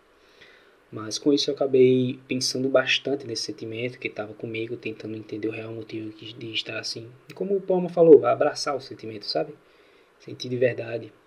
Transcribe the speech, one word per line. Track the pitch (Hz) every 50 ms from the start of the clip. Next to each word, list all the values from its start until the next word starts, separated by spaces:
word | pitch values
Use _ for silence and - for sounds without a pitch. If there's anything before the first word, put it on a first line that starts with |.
| _ _ _ _ _ _ _ _ - - - - _ _ _ _ _ _
Mas | - 117 110 110 104
com | - - 147 143
isso | 143 - -
eu | 139
acabei | - 147 135 131 131 127 127 131 131 127 123 131 - -
pensando | - 127 127 - - - 127 131 135
bastante | 131 131 131 - - - - 135 139 139 -
nesse | 117 113 107 -
sentimento | - 104 - 117 113 110 113 120 123 123
que | - - 110
tava | - - 107 107 104
comigo, | - - 117 110 113 113 117 120
tentando | 117 - 113 110 - - 110 110
entender | 110 107 - 110 107 107
o | 110
real | 110 113 110 113 113
motivo | 113 110 - 113 110 110 107
que, | 107 - 113 110 113
de | 120 117 113 110
estar | - - - 110
assim. | 110 110 - - 117 113 120 - - _
E | - -
como | - 190 196 202
o | 190
Palma | 190 - 185 180 180 170
falou, | - 175 165 165 147 123 120
abraçar | 120 117 123 147 147 - - - 151 143
o | 123
sentimento, | - - 117 - - 110 110 104 -
sabe? | - - 160 156 - - - _ _ _ _ _ _ _ _ _ _ _ _
Sentir | - 135 123 - - 127
de | 123
verdade. | 120 127 120 113 113 117 117 117 117 113 113 - _ _